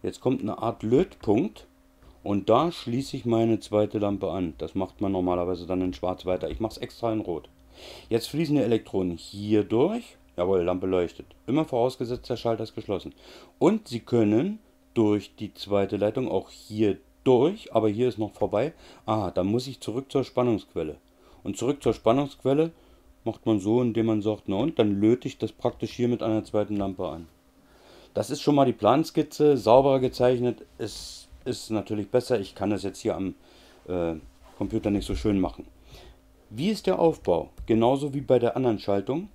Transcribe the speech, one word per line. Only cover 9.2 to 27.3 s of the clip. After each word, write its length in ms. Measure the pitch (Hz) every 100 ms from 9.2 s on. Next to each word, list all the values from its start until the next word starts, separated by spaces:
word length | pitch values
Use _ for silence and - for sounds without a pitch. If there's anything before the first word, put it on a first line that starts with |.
| - 101 104 107 92
durch. 500 | 110 160 233 - - _ -
Jawohl, 240 | 90 95
Lampe 260 | 87 90 92
leuchtet. 380 | 92 85 - - - -
Immer 180 | 139 156
vorausgesetzt, 640 | 123 123 - 117 123 -
der 80 | 120
Schalter 260 | 117 113
ist 120 | 113 -
geschlossen. 380 | - 95 - - - - - _
Und 320 | 165 220 -
sie 100 | 120
können 600 | - 120 107 110 180 220 _ _ _
durch 420 | - 104 104 - -
die 180 | 104
zweite 440 | - 98 101 98 104
Leitung 340 | 104 110 131
auch 180 | 95 -
hier 480 | - - 107 107 95 _ _ -
durch. 480 | 127 147 214 -
Aber 160 | 113 110
hier 180 | 104 123
ist 120 | 110
noch 120 | 107
vorbei. 400 | - 101 104 143 - - - -
Ah, 260 | 110 92
dann 160 | 90 95
muss 200 | 117 127
ich 140 | 123
zurück 280 | - 113 -
zur 140 | 135
Spannungsquelle. 720 | 123 - 123 104 - - 78 73 _ _ _ -
Und 140 | 95 95
zurück 260 | 117 143
zur 100 | 123
Spannungsquelle 800 | 110 113 127 143 - 127 139 165 - _ _ _ _ 110
macht 200 | - -
man 140 | 107
so, 220 | 95 120
indem 240 | 120 113 113
man 160 | 110
sagt, 220 | 104 107 -
na 80 | 98
und, 240 | 147 160
dann 220 | 107 98
löte 260 | 107 123 135
ich 100 | -
das 140 | 113
praktisch 400 | - 120 - 113
hier 160 | - 120
mit 160 | 123
einer 220 | 113 110 107
zweiten 320 | 107 104 101
Lampe 300 | 98 92 90
an. 200 | 80 80